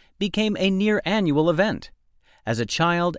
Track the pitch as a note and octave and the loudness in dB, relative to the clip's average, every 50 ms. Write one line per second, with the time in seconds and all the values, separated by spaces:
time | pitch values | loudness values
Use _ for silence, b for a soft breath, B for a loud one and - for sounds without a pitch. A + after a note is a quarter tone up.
0 | b b b _ G3+ G3+ - G#3+ A3 G#3+ G#3 - F#3+ G3 F#3+ F#3+ G#3 G#3+ G#3+ - | b b b _ -4 -2 -2 -2 0 0 0 0 0 0 2 2 2 2 0 0
1 | - D#3+ G3+ A3 G3 D#3+ C#3 D3 D#3 E3+ E3 D3+ G3 A3 - - - - - _ | 0 0 0 0 2 2 2 2 2 2 2 2 0 0 -2 -6 -10 -16 -20 _
2 | _ _ _ b b b b b b G#2+ A#2 A2 A#2+ G#2 - - E3 E3+ E3+ F3 | _ _ _ b b b b b b -4 -2 -2 -2 -4 -2 0 0 0 2 0
3 | F3 F3 D#3 | 0 -2 -4